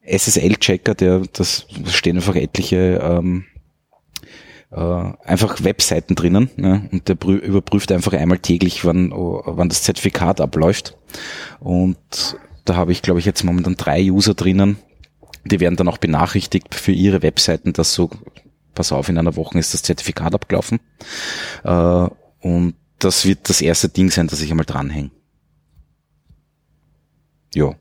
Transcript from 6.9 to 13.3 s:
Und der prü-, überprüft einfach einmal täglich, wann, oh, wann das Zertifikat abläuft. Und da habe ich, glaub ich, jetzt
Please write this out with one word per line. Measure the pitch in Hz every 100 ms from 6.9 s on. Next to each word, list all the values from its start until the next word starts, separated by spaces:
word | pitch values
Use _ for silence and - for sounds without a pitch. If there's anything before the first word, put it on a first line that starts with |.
Und | 92 -
der | 90
prü-, | 87 98
überprüft | - 98 - 101 -
einfach | 92 90
einmal | 90 82 90
täglich, | - 85 92 -
wann, | 87 87 92
oh, | 95 87 - -
wann | 82 87
das | -
Zertifikat | - 92 98 - 85 87
abläuft. | - 78 80 - - - _ - - - - -
Und | - 90 92 87 _ - - - - - -
da | 87
habe | 87
ich, | 87
glaub | - 87
ich, |
jetzt | 90